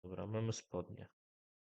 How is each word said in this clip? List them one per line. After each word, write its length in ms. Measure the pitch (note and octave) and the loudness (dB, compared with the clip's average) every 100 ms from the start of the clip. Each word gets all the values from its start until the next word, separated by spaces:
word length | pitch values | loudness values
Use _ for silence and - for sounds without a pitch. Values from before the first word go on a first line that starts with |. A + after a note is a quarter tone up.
Dobra, 240 | F2+ F#2 G2 | -6 -2 0
mamy 260 | A2 A2+ | 2 2
spodnie. 560 | - - F#2 E2+ - - _ _ _ _ _ | 0 0 -2 -2 -6 -12 _ _ _ _ _